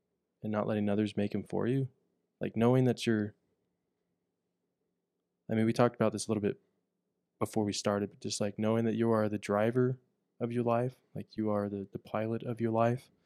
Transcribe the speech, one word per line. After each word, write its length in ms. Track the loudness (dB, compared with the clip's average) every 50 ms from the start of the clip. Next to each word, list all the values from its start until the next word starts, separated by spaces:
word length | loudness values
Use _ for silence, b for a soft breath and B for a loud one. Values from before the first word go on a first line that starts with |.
| _ _ _ _ _ _ _ _
and 100 | -8 -4
not 160 | -2 -2 -2 0
letting 220 | 0 0 0 0
others 260 | 0 0 0 -2 0
make 180 | -2 -4 -2 -2
'em 80 | -6 -6
for 240 | -4 -6 -4 -2 0
you, 200 | 0 -2 -2 -4 _ _ _ _ _ _ _ _ _ _
like, 160 | -8 -6 -2 2
knowing 280 | 2 4 4 4 4
that 200 | 2 0 0 0
you're, 280 | 0 0 0 -2 -4 -8 _ _ _ _ _ _ _ _ _ _ _ _ _ _ _ _ _ _ _ _ _ _ _ _ _ _ _ _ _ _ _ _ _ _ _ _ _ _ _ _ _ _ _
I 40 | -2
mean, 100 | 0 0
we 80 | 0 2
talked 220 | 4 2 2 2
about 180 | 2 0 0 0
this 140 | -2 -4 -2
a 40 |
little 100 | -2 0
bit 180 | 0 -2 -4 -4 _ _ _ _ _ _ _ _ _ _ _ _ _ _ _ _
before 240 | -8 0 2 2 2
we 100 | 2 0
started, 360 | 0 0 2 2 2 0 -2
but 100 | -6 -8
just, 200 | -8 -8 -4 -2
like, 160 | -4 -4 -2 -2
knowing 280 | 0 2 2 2 2
that 100 | 0 0
you 160 | 0 2 2
are 180 | 4 2 2 0
the 80 | -2 -4
driver 600 | -2 0 0 2 2 2 2 2 2 2 0 -4 _ _ _ _ _ _ _ _
of 120 | -6 -4
your 120 | -2 -2 0
life, 320 | 2 2 0 0 -2 -6 _ _ _ _
like, 220 | -14 -14 _ -8 -4
you 120 | -2 -2
are 200 | 0 0 -2 -2
the, 180 | -4 -6 -8 -10
the 80 | _ -16
pilot 440 | _ -8 -6 -6 -4 -4 -6 -6 -6
of 160 | -8 -6 -4
your 100 | -2 -2
life, 400 | 2 2 2 2 2 -2 -6 _ _ _ _